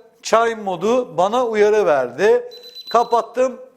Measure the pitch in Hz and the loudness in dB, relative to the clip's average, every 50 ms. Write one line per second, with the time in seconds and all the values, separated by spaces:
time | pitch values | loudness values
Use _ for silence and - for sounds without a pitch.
0 | - _ _ _ - - - 226 233 233 226 214 208 196 185 165 170 214 233 254 | -20 _ _ _ -4 0 2 2 2 0 -2 -4 -6 -8 -6 -4 -2 0 0 0
1 | 247 254 165 147 175 202 220 247 262 233 220 214 208 214 214 214 202 175 147 135 | -2 -2 -2 -2 0 0 0 -2 -2 -2 0 2 2 4 4 2 2 2 2 2
2 | 127 120 120 131 185 214 233 247 240 - - - - - - - - - - 233 | 0 -2 -2 0 2 2 2 2 0 -4 -14 -20 -20 -20 -20 -20 -6 -2 0 0
3 | 233 233 240 233 220 - - 247 254 262 240 226 - - - | 2 2 0 -2 -2 -2 -2 -2 -2 -2 -2 -6 -16 -20 -18